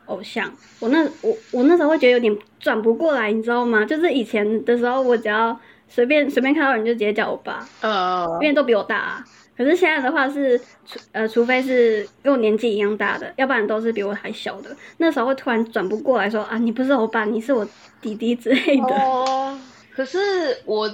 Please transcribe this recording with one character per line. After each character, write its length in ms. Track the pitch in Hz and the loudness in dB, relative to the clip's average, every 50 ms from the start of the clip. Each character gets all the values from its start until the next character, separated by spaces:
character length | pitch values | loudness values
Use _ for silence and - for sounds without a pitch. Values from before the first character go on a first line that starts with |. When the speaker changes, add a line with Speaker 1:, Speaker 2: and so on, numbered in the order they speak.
| _ | _
Speaker 1:
偶 140 | - 208 185 | -10 -10 -10
像。 320 | 220 - - 226 190 185 - - _ - - - | -10 -10 -8 -8 -8 -8 -10 -16 _ -20 -14 -6
我 80 | 233 233 | -2 0
那， 200 | 277 330 311 262 - - | 2 2 2 0 -2 -4
我， 160 | - 220 226 - - - - | -2 -2 -2 -2 -6 -8 -2
我 100 | 247 254 | 2 4
那 140 | 294 349 | 4 6
时 80 | 339 311 | 6 4
候 60 | 294 | 2
会 80 | 320 311 | 2 4
觉 100 | 254 247 | 4 4
得 40 | 247 | 4
有 40 | 247 | 4
点 180 | 233 214 208 208 - _ _ _ | 4 2 0 0 -6 _ _ _
转 240 | - 294 240 220 214 | -4 -2 -2 0 2
不 100 | 226 226 | 0 0
过 220 | - 330 320 294 | 2 2 0 0
来， 160 | 262 220 208 | 0 0 0
你 100 | 214 220 | -2 -2
知 80 | 220 233 | -2 -2
道 160 | 240 247 240 | -2 0 0
吗？ 200 | 240 226 214 214 | 2 2 2 2
就 120 | 214 311 | 2 0
是 140 | 302 330 349 | 0 0 0
以 140 | 285 277 220 | 2 0 -2
前 400 | - - 214 202 208 220 214 - | -2 -2 -2 0 0 0 -2 0
的 120 | - 240 | 0 0
时 80 | 240 233 | 2 2
候， 160 | 247 247 269 | 0 0 0
我 160 | 262 247 240 | 2 2 2
只 120 | 233 233 - | 0 0 -2
要 300 | 214 220 226 226 233 233 - - - _ _ _ | 0 0 0 0 -2 -6 -12 -20 -20 _ _ _
随 160 | - - 247 | 0 0 2
便， 240 | 247 302 302 294 262 | 4 4 2 2 2
随 140 | - 247 254 | 0 0 2
便 100 | 269 294 | 2 2
看 120 | 320 294 | 2 2
到 100 | 269 262 | 2 0
人 100 | 220 214 | 0 0
就 80 | 226 233 | -2 -2
直 60 | 226 | 0
接 140 | 208 208 214 | 0 -2 0
叫 180 | 220 208 - | 0 -2 -2
欧 60 | - - - | -4 -8 -8
巴， 240 | - - - 220 - - - | -10 -10 -10 -12 -16 -16 -6
Speaker 2:
呃。 460 | - 220 214 190 180 185 180 180 175 170 165 170 | -4 -2 -2 0 0 0 -2 -2 -2 -4 -4 0
Speaker 1:
因 80 | 285 302 | 0 2
为 40 | 277 | 2
都 120 | 302 277 | 2 2
比 100 | 247 226 | 2 2
我 80 | 196 185 | 0 0
大 140 | - 220 | -2 -4
啊。 280 | 202 - - - - 247 - - - - _ _ | -4 -4 -6 -8 -10 -14 -18 -20 -20 -20 _ _
可 80 | - 247 | -2 0
是 100 | 285 339 | 2 2
现 160 | 359 370 311 | 4 2 2
在 100 | 311 294 | 2 0
的 120 | 254 254 320 | 0 -2 0
话 160 | 302 269 269 | 0 0 -2
是， 280 | 285 285 277 262 240 247 - - - _ _ | -2 -2 0 2 0 0 -2 -6 -20 _ _
除-， 140 | - - - - _ | -18 -18 -18 -18 _
呃， 160 | - 208 220 220 | -6 -4 -4 -2
除 160 | 220 233 240 | 0 0 2
非 160 | 240 254 254 | 2 2 0
是 480 | 262 262 262 247 233 226 220 208 202 - _ _ - | 0 0 2 4 4 4 2 0 -4 -6 _ _ 0
跟 100 | 269 277 | 0 2
我 60 | 254 | 2
年 180 | 220 214 214 | 2 2 2
纪 160 | 220 240 233 202 | 2 0 0 0
一 40 | |
样 200 | 208 208 202 214 | 0 0 -2 -2
大 220 | 196 208 202 202 214 | -2 -2 -4 -4 -4
的， 140 | - - - | -8 -10 -4
要 80 | - 269 | -2 -2
不 80 | 262 269 | 0 0
然 140 | 233 208 | 0 0
都 140 | 202 220 220 | 0 -2 -2
是 120 | 226 233 226 | -2 -2 -2
比 100 | 214 202 | -2 -4
我 120 | 202 202 | -4 -4
还 160 | 208 - 196 220 | -6 -8 -10 -12
小 280 | - - - 196 196 | -10 -10 -10 -10 -10
的。 140 | - - - - - - - - | -12 -16 -18 -18 -20 -16 -4 0
那 120 | 330 330 | 0 2
时 80 | 294 269 | 2 2
候 80 | 226 | 0
会 80 | 262 269 | 0 0
突 160 | 262 - 269 | -2 0 -2
然 220 | 233 220 226 226 - | 0 0 0 0 -2
转 140 | 220 180 185 | -4 -2 -2
不 80 | 214 220 | -4 -4
过 180 | - 269 254 | 0 2 2
来 140 | 220 196 202 | 2 2 0
说 120 | 226 214 208 - | -2 -2 -4 -4
，“啊， 80 | 226 226 | -4 -2
你 120 | 240 233 | -2 -2
不 140 | 220 247 262 | 0 -2 0
是 80 | 262 285 | 2 2
欧 140 | 254 220 220 | 2 2 0
巴， 160 | 220 226 214 | 0 -2 -2
你 160 | 214 233 220 | 0 -2 -4
是 120 | 226 - 277 | -2 0 0
我 140 | 233 202 - - - - - _ _ | 0 0 -4 -8 -18 -20 -20 _ _
弟 140 | - 226 214 | -10 -10 -8
弟” 220 | 214 240 226 240 | -4 -2 -2 -2
之 140 | 240 - 269 | -2 0 0
类 260 | 269 247 - 330 277 | 0 2 2 2 2
的。 60 | 269 269 | 2 2
Speaker 2:
哦， 760 | 254 269 269 269 262 262 254 262 262 262 262 269 269 277 269 262 - - - - _ - | 2 2 2 2 2 2 0 0 0 0 -2 -2 -4 -6 -10 -16 -20 -20 -20 -20 _ -6
可 120 | - 269 | -6 -6
是 520 | 254 - 370 403 403 392 370 330 285 240 - - | -4 -2 -2 -2 0 0 0 0 -2 -4 -4 -4
我， 240 | - 214 214 214 214 | -4 -2 -2 -2 -2